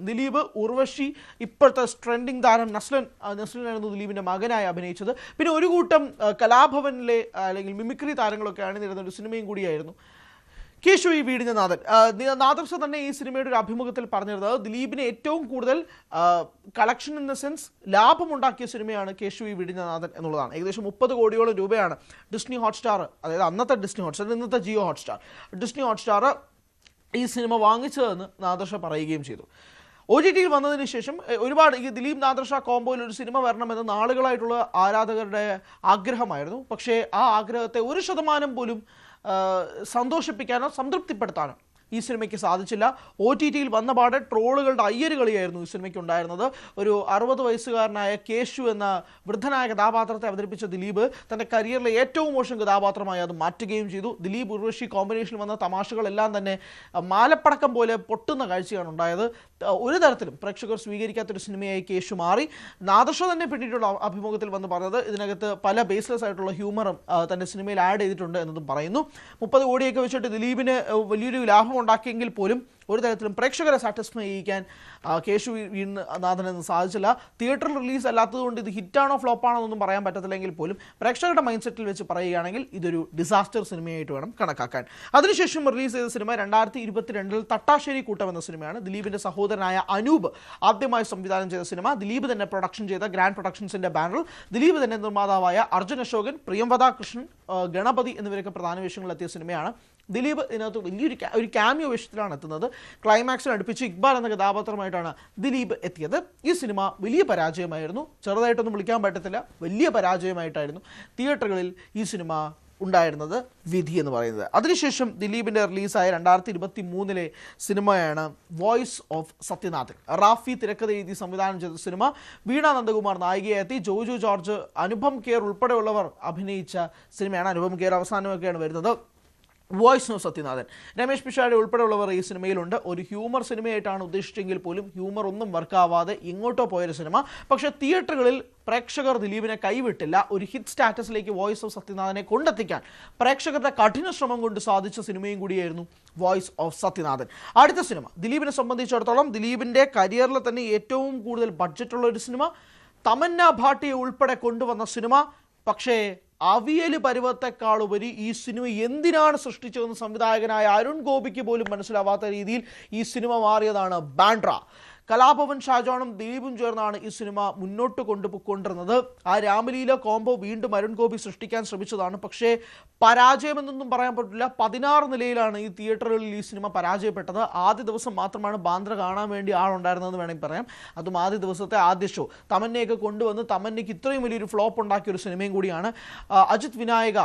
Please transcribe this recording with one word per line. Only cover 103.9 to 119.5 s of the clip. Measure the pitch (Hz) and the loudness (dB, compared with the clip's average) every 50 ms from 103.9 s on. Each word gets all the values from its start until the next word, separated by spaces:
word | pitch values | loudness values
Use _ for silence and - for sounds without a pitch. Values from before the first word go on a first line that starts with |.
| 170 175 208 269 262 | -2 2 4 4 4
എന്ന | 254 233 233 | 4 2 0
കഥാപാത്രമായിട്ടാണ് | 214 185 196 196 196 208 214 220 214 202 196 190 185 180 170 165 143 - - - _ - 185 | 0 2 2 2 2 0 -2 -4 -6 -6 -4 -4 -4 -4 -4 -6 -8 -10 -16 -18 _ -4 -2
ദിലീപ് | 277 247 262 247 185 - - - | 0 0 0 -2 -2 -4 -4 -4
എത്തിയത്. | 180 - - 156 151 220 339 359 - _ _ - | -8 -6 -6 -4 -2 -2 -2 -4 -6 _ _ -2
ഈ | 285 349 | 0 0
സിനിമ | 359 277 220 202 196 196 196 - - 185 | 0 -2 -4 -2 -2 -2 -2 -2 -4 -4
വലിയ | 214 233 339 392 - | 0 2 2 4 4
പരാജയമായിരുന്നു. | 208 170 160 160 156 170 180 170 160 156 156 156 180 254 311 - _ _ - | 2 2 2 0 0 -4 -6 -6 -6 -6 -6 -6 -6 -8 -10 -10 _ _ -6
ചെറുതായിട്ടൊന്നും | 202 196 220 233 240 233 233 226 226 214 | -2 0 2 4 4 2 2 0 -2 -2
വിളിക്കാൻ | 208 196 226 226 226 202 | -4 -2 0 0 2 2
പറ്റത്തില്ല, | 196 175 185 165 190 185 - - - - - 165 | 0 -2 -2 -6 -6 -6 -6 -8 -10 -12 -10 -8
വലിയ | 165 185 214 311 330 | -6 0 2 4 4
പരാജയമായിട്ടായിരുന്നു | - 226 185 180 185 180 180 185 185 175 165 160 143 160 147 143 147 185 - - - - - - _ - | 4 4 2 2 2 0 0 -4 -4 -4 -6 -6 -6 -6 -6 -6 -8 -12 -18 -20 -20 -20 -20 -14 _ -4
തിയേറ്ററുകളിൽ | 247 277 294 214 240 208 196 185 180 180 180 - - - - 208 | -2 0 0 0 0 -2 -2 -2 -2 -4 -6 -10 -18 -10 -8 -6
ഈ | 220 180 - | -6 -4 -6
സിനിമ | 190 175 160 160 156 156 151 151 - _ _ _ _ 185 | -6 -6 -4 -4 -4 -4 -4 -8 -14 _ _ _ _ -2
ഉണ്ടായിരുന്നത്, | 185 185 180 170 160 147 147 151 156 185 247 247 - _ _ _ 170 170 | 4 6 6 6 6 2 -2 -6 -4 -4 -6 -6 -8 _ _ _ -2 -2
വിധി | 185 165 147 165 180 151 | -2 0 0 0 0 0
എന്ന് | 143 131 | 2 0
പറയുന്നത്. | 117 117 117 110 107 196 - - | 0 0 -2 -2 -4 -4 2 2
അതിനുശേഷം | 208 220 311 359 - 302 277 - - 254 226 196 175 202 | 4 4 4 2 2 2 0 0 0 -2 -4 -4 -4 -4
ദിലീപിൻ്റെ | 208 208 233 226 214 214 214 208 | -4 -2 -2 -4 0 2 2 2
റിലീസായ | 185 180 196 196 202 - 220 180 190 | 2 0 -4 -4 -2 2 2 4 4
രണ്ടായിരത്തി | 185 165 170 180 180 185 180 - 202 | 2 4 6 6 6 6 4 0 -6
ഇരുപത്തിമൂന്നിലെ | 170 185 190 - 233 190 175 180 185 202 196 196 185 170 156 - - - - - - - | -6 -6 -8 -8 -10 -10 -8 -6 -6 -4 -4 -4 -4 -4 -6 -8 -14 -20 -20 -16 -12 -4
സിനിമയാണ് | - 202 196 202 208 196 185 170 156 151 156 156 156 143 - _ _ 170 160 180 | -2 0 2 4 4 4 4 4 2 0 -2 -4 -6 -8 -14 _ _ -8 -2 2
Voice | 214 233 240 254 - - - - _ 151 160 | 2 2 2 0 -2 -6 -12 -10 _ -6 -6
of | 160 - - _ - | -6 -8 -12 _ -12
സത്യനാഥൻ. | - | -10